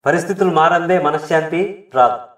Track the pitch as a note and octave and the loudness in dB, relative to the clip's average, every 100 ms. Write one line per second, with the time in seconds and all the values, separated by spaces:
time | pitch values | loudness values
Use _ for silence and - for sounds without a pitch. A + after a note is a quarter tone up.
0 | C#3 F3 F3+ F#3+ F#3+ D#3+ E3 F3 E3+ F#3 | 0 -2 -4 -2 0 2 2 2 0 0
1 | D3 D3+ D3+ E3 D#3 E3 G3+ G3+ - C3 | 0 -4 -2 -2 -2 -4 -4 -8 -6 2
2 | B2 A#2+ B2 | 2 0 -12